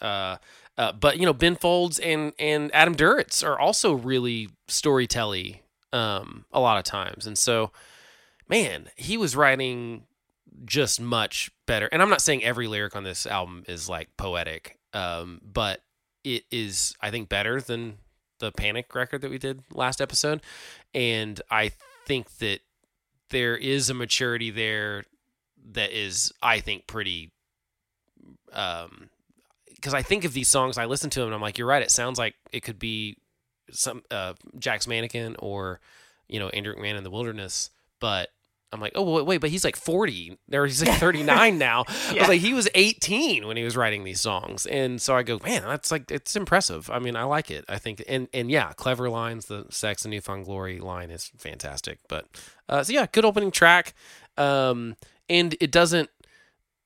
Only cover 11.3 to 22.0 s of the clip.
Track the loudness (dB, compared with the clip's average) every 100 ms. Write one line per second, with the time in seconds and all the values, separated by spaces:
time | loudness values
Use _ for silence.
11.3 | -4 -6 _ -2 0 2 2 4 4 2
12.3 | 2 0 -2 -4 -4 -6 -6 -8 -8 -4
13.3 | -4 -6 -10 -12 -10 -8 -8 -10 -10 -6
14.3 | -6 -6 -10 -14 -20 _ -8 -6 -6 -10
15.3 | -14 -8 -4 -4 -4 _ _ _ _ -6
16.3 | -6 -6 -6 -4 -2 -4 -4 -6 -6 -4
17.3 | -2 0 -2 -4 -6 -8 -14 _ _ _
18.3 | -10 -8 -2 -2 -2 -4 -6 -4 -6 -8
19.3 | -8 -8 -8 -10 -4 -2 -2 -2 0 0
20.3 | -2 -6 -18 -20 -20 _ -2 0 0 -2
21.3 | -8 -2 0 0 -4 -16 -12